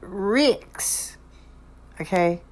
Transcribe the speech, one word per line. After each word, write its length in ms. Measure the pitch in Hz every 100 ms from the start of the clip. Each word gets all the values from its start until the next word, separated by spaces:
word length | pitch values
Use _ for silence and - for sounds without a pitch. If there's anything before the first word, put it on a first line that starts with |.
Rix, 1160 | 170 190 196 233 294 - - - - - - - - - - - - - - -
okay? 420 | 160 190 175 170 -